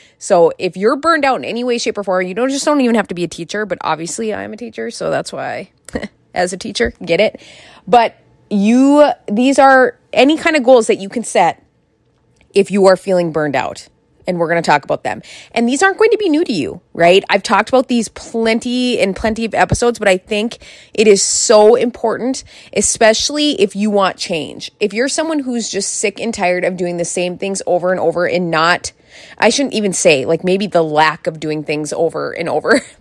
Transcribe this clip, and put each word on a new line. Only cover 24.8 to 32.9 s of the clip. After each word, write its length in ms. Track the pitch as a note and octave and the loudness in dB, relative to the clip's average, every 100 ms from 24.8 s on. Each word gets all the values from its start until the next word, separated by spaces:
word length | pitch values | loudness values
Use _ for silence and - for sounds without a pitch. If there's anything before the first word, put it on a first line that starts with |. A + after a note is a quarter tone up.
If 100 | G3+ | -4
you're 160 | G3+ C4+ | -2 -2
someone 320 | E4 D#4+ D#4 | -2 -2 -4
who's 300 | B3+ A#3 G#3+ | -4 -6 -6
just 240 | F#3+ - | -6 -6
sick 260 | - G#3+ - | -4 -4 -4
and 140 | A3+ | -8
tired 320 | A3 F3+ F3+ F3+ | -2 -2 0 -2
of 100 | F3+ | -4
doing 220 | F3 F3 | -4 -4
the 80 | E3+ | -4
same 320 | - F3+ F3 | -4 -4 -6
things 240 | G3 F#3+ - | -6 -6 -2
over 260 | F3 F3+ | -2 0
and 100 | F#3 | -2
over 260 | D3 E3 F3 | -2 -2 -2
and 240 | F3+ F3 | -2 0
not, 400 | D#3+ E3 F3 - - _ - - - | 0 2 0 -4 -16 _ -20 -20 -2
I 120 | G#3+ | 0
shouldn't 240 | A#3 C#4 | 0 -2
even 200 | A3 G#3 | -2 -2
say, 320 | - F#3 C#3 C3 | 2 2 2 2
like, 180 | E3 | -2
maybe 240 | F#3 F#3+ G3+ | 0 -2 0
the 160 | E3+ | 0
lack 440 | D#3+ D3+ D#3 D3+ - | 2 2 2 0 -6
of 120 | D#3+ | -8
doing 240 | D#3 D3+ | -6 -6
things 300 | D3+ D3+ D3+ | -6 -6 -6
over 380 | - E3 D3+ C#3+ | -4 -4 -4 -8
and 180 | - E3 | -6 -4
over. 320 | D3 D3+ A#3+ | -2 2 0
<laughs> 60 | - | 0